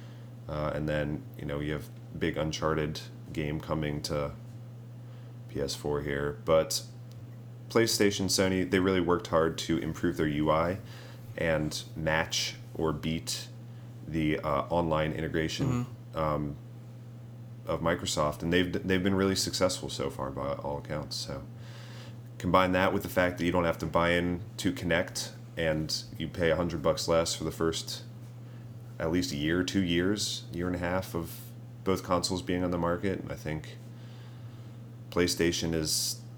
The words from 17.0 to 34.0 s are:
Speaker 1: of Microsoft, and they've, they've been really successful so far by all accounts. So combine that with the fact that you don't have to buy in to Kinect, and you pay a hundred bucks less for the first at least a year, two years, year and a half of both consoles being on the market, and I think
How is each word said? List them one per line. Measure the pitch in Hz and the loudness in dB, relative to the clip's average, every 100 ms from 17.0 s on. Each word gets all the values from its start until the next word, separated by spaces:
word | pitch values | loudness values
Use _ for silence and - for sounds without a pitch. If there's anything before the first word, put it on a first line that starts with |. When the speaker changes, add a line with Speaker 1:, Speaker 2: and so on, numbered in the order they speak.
| - - - - - - - | -16 -16 -14 -14 -14 -10 -4
Speaker 1:
of | 80 | 0
Microsoft, | 82 87 - 78 76 - | 0 0 0 0 0 0
and | 82 | 2
they've, | 90 87 90 90 | 4 4 0 2
they've | 92 | 2
been | 98 | 4
really | 95 98 92 | 4 4 2
successful | 85 - 92 - 76 | 0 2 2 2 -4
so | - 67 | -4 -4
far | 62 67 | -4 -4
by | 67 69 | -4 -4
all | 69 69 73 | -4 -4 -6
accounts. | - 76 69 - | -4 -6 -4 -6
So | - 67 - - - - - - - - - - | -6 -8 -10 -12 -14 -14 -14 -14 -14 -14 -14 -4
combine | 92 90 92 | 6 8 8
that | 92 95 | 6 6
with | 98 | 4
the | - | 2
fact | 95 90 87 | 4 4 4
that | |
you | 87 | 2
don't | 87 | 4
have | 82 82 | 4 2
to | 80 | 2
buy | 85 85 | 4 6
in | 87 87 87 - - | 4 2 0 -4 -2
to | 98 | 0
Kinect, | - 90 82 - - - - - | 0 2 2 0 -4 -8 -10 -10
and | - 82 78 78 - - - | -2 0 2 0 -4 -6 -8
you | 78 | -6
pay | 90 82 | 2 4
a | 80 | 4
hundred | 87 80 | 2 2
bucks | 80 76 - | 2 2 4
less | 82 82 | 4 4
for | - | 0
the | 80 | -4
first | 73 82 - - - - - - - - - - - - - | 0 2 0 -4 -10 -12 -14 -14 -14 -14 -14 -14 -14 -12 -4
at | 82 | 0
least | 90 - | 2 0
a | 71 | 0
year, | 76 87 | 2 2
two | 92 98 | 2 2
years, | 87 85 92 104 - - - | 4 4 4 2 -2 -4 -6
year | 85 90 | -4 -2
and | 87 | 0
a | |
half | 87 92 - | 0 0 0
of | 85 82 - - - - - | -4 -6 -8 -14 -14 -14 -2
both | 95 90 | 2 2
consoles | - 87 - 92 | 4 2 2 -2
being | - 90 | 0 0
on | 90 | 2
the | 87 | 2
market, | 85 87 101 90 | 2 2 0 -2
and | - | -4
I | - | -6
think | 78 78 - - - - | -4 -6 -6 -12 -14 -16